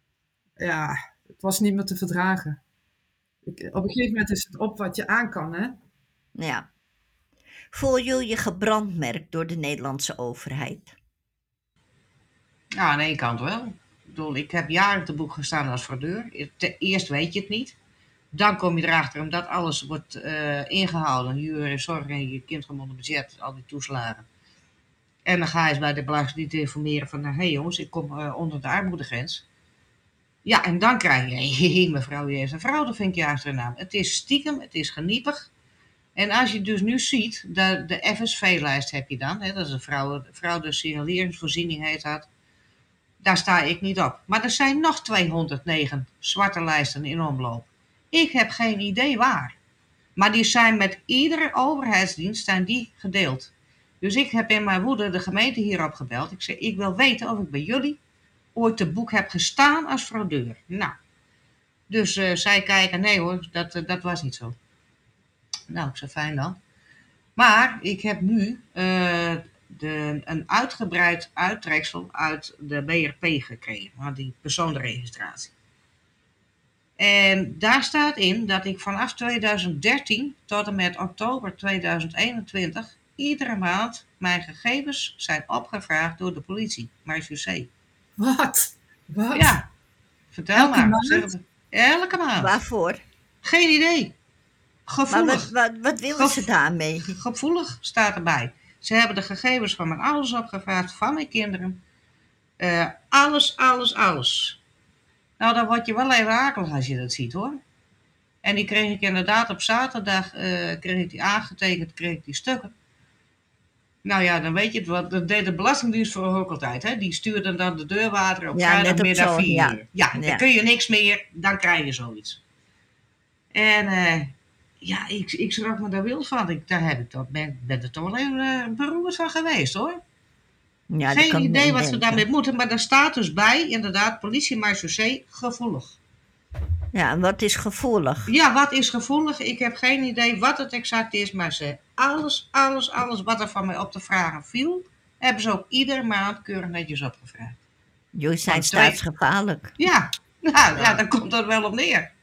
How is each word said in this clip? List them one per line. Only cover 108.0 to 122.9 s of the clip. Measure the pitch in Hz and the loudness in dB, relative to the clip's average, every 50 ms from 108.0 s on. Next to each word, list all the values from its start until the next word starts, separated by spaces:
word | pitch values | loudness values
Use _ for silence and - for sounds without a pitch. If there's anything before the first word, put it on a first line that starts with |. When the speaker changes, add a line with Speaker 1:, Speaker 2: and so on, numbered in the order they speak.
| _ _ _ _ _ _ _ _ | _ _ _ _ _ _ _ _
Speaker 3:
En | - 196 202 | -2 0 0
die | 202 208 | 0 0
kreeg | 196 208 214 214 208 | 0 0 0 0 0
ik | 208 202 | -2 -2
inderdaad | 202 196 185 185 175 202 214 226 233 - | -2 0 0 0 2 2 2 2 2 0
op | - - | -2 -4
zaterdag, | - - 220 240 262 262 - 233 190 202 196 185 185 185 - | -2 0 2 2 0 0 -4 -6 -2 0 0 0 -2 -4 -8
eh, | - - 185 180 175 170 170 170 170 | -6 -4 -2 -2 -2 -2 -4 -6 -6
kreeg | - 180 185 185 175 | -4 -2 -2 -2 -2
ik | 180 | -2
die | - - - | -4 -2 0
aangetekend, | 196 202 220 220 - 185 - 196 185 180 170 165 165 - | 0 0 0 -2 -4 -8 -2 0 0 0 0 -4 -8 -8
kreeg | - 165 175 | -8 -6 -6
ik | 165 160 - | -6 -6 -8
die | 143 143 | -10 -10
stukken. | - - 254 262 - - 196 - _ _ _ _ _ _ _ _ _ _ _ _ _ _ _ _ _ _ _ _ _ _ _ _ _ | -6 -2 -2 -2 -2 -4 -12 -20 _ _ _ _ _ _ _ _ _ _ _ _ _ _ _ _ _ _ _ _ _ _ _ _ _
Nou | - 196 202 190 180 | -2 0 2 4 4
ja, | 175 175 165 | 4 4 4
dan | 151 165 160 | 2 0 0
weet | 190 214 220 220 | 2 0 0 0
je | 220 | -4
het, | 180 170 | -4 -2
wat, | 175 180 180 180 | -2 -2 -2 -2
dat | 190 180 165 170 | -2 -2 0 2
deed | 208 208 190 | 2 2 2
de | 190 175 | 0 -2
Belastingdienst | 160 202 247 269 262 240 233 214 226 220 214 | 2 2 2 2 4 2 0 0 0 0 -2
voor | - 190 185 185 185 | -2 -2 -2 0 0
ook | 190 185 185 | 0 0 -2
altijd, | 160 143 139 123 - - 180 | -4 -6 -4 -6 -6 -4 -4
hè. | 220 262 220 | -4 -4 -2
Die | 202 180 160 | -4 -4 -4
stuurde | - - 220 208 202 185 190 175 | -4 -4 -2 -2 -2 -2 -2 -2
dan | 170 185 180 170 156 | 0 0 -2 -2 -4
de | 151 | -6
deurwaarder | 151 190 208 226 220 202 202 190 185 185 180 170 160 | -4 -2 0 0 0 2 2 2 2 0 -2 -4 -4
op | 165 175 | -2 2
Speaker 2:
Ja, | 175 170 | 4 6
net | 175 - | 6 6
op | 180 180 180 170 | 6 6 4 4
Speaker 3:
vrijdagmiddag | 208 185 180 180 180 180 170 | 4 4 6 6 4 4 6
Speaker 2:
zo'n, | 165 190 | 4 4
Speaker 3:
vier | 165 165 | 4 4
Speaker 2:
ja. | 165 156 139 117 | 4 4 4 2
Speaker 3:
uur. | 107 110 - | 0 -8 -10
Ja, | - 185 160 - | 0 2 2 2
dan | - - | 2 0
Speaker 2:
Ja. | 151 151 135 | -2 0 2
Speaker 3:
kun | - 254 262 | 4 6 6
je | 247 214 | 6 6
niks | 220 233 240 233 - - | 6 4 4 4 2 2
meer, | 220 208 208 202 208 202 - _ | 2 4 4 4 2 2 -2 _
dan | - 165 170 196 196 185 | -10 -2 0 0 0 2
krijg | - 175 170 160 147 | 2 2 2 2 2
je | 139 127 | -2 -4
zoiets. | 123 120 117 110 107 104 - - - _ _ _ _ _ _ _ _ _ _ | -6 -8 -10 -12 -12 -14 -14 -14 -16 _ _ _ _ _ _ _ _ _ _